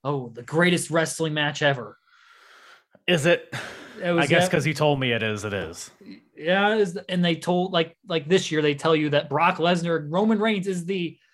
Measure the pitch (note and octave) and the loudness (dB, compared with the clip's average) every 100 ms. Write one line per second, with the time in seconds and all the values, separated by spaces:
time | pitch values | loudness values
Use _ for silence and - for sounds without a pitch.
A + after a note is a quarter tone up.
0 | C3+ C#3+ A#2+ A2+ A#2+ D#3 F3+ E3+ - D#3+ | -6 -4 -6 -12 -4 2 4 2 0 0
1 | D#3+ - D#3+ D3+ D3 D3 D3 C3+ G#2+ - | 0 -2 -4 -2 -2 0 2 2 -4 -16
2 | _ _ _ - - - - - _ _ | _ _ _ -20 -20 -20 -20 -20 _ _
3 | - F3 D#3 E3+ - - - - - - | -2 0 2 2 0 -12 -12 -16 -18 -8
4 | F3+ E3+ D3 E3+ F#3 F3 C#3+ C#3+ D3+ C#3 | -2 0 2 4 4 2 0 2 2 2
5 | C3 A2+ A2 G#2+ G#2 G2 E2 - - - | 0 0 -2 -4 -4 -4 -6 -10 -16 -20
6 | - - _ - D#3 F#3+ G#3 A3 G3+ F3+ | -20 -20 _ -8 -2 2 4 4 0 -2
7 | - F3+ F3 E3 F3 F3+ F#3 F3+ E3 - | -4 0 0 0 0 0 0 0 -2 -6
8 | - E3 D3 F#3 F3+ D#3 D3+ C#3+ D#3+ D#3+ | -6 -6 0 0 2 0 2 2 2 2
9 | D3+ C#3+ D3 C#3+ E3+ F3+ E3+ F3+ E3+ D#3+ | 2 0 0 2 2 2 2 2 0 -2
10 | D3 E3+ A3 G#3+ A3 G#3 G3 F3+ E3+ G3 | -2 0 2 2 2 0 -2 -4 -4 -4
11 | E3+ - _ | -4 -8 _